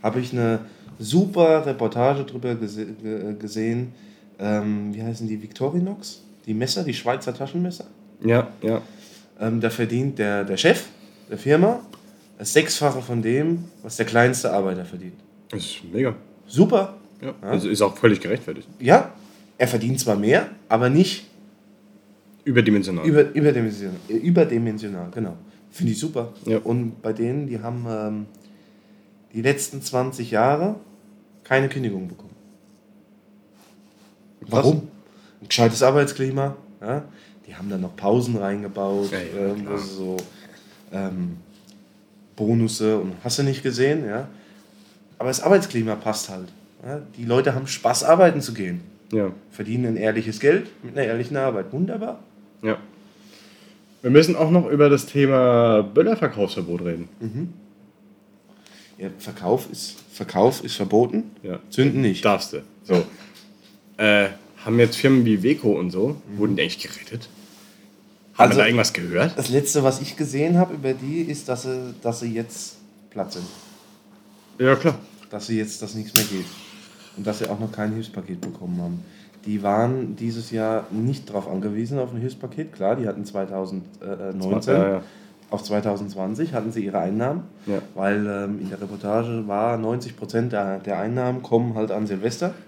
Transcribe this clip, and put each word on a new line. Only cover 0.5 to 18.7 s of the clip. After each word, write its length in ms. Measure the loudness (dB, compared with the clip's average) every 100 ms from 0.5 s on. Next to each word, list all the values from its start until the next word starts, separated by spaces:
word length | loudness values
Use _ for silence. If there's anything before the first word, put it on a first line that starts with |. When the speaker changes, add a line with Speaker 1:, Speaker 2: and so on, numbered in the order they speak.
| 0 -4 -20 -20 -14
Speaker 1:
super 640 | 0 2 2 4 6 6 2
Reportage 580 | -2 -2 2 2 2
drüber 300 | -4 -6 -6 -4
gese-, 300 | -6 -8 -10
ge-, 480 | -10 -8 -8 -6
gesehen. 600 | -8 -8 -4 -2 -2 -6 -12 -20 -20 -20 _
Ähm, 540 | -2 -2 0 -4 -4
wie 80 | -6
heißen 260 | -6 -6 -6
die? 140 | -8
Victorinox? 800 | -10 -4 -2 -2 -4 -6 -14 -18 -20 -20 -6
Die 80 |
Messer, 300 | -4 -2 -2
die 100 | -4
Schweizer 400 | -4 -2 -2 -4
Taschenmesser? 520 | -6 -6 -4 -4 -6 -16 -20 -20 -4
Speaker 2:
Ja, 260 | 2 4 2 -4
ja. 200 | -4 -4 -6 -20 -20 -20 -20 _
Speaker 1:
Ähm, 200 | -2 0
da 120 | -2
verdient 480 | -2 -2 0 -2 -2
der, 240 | -2 -2
der 140 | -2 2
Chef 280 | 4 4 0 -18 -20 -20 -12
der 100 | -8
Firma 400 | 2 4 6 2 -6 -20 -20 -20 _ _
das 140 | 2
Sechsfache 500 | 2 4 2 0 0
von 200 | -4 -2
dem, 420 | 0 0 0 -2 -6 -16
was 140 | -14 -4
der 100 | 0
kleinste 460 | 6 6 4 0
Arbeiter 320 | 0 0 -4
verdient. 300 | -8 -12 -16 -18 -20 _ _
Speaker 2:
Das 140 | -10
ist 140 | -10 -12 -8
mega. 200 | -2 -2 -2 -14 -20 -6
Speaker 1:
Super. 480 | 4 6 6 2 -8 -20 -16
Speaker 2:
Ja. 60 | -14 -10
Speaker 1:
Ja. 80 | -4
Speaker 2:
Also 200 | -2 0
ist 120 | 2
auch 160 | 2 4
völlig 220 | 4 4
gerechtfertigt. 480 | 0 -4 -4 -12 -14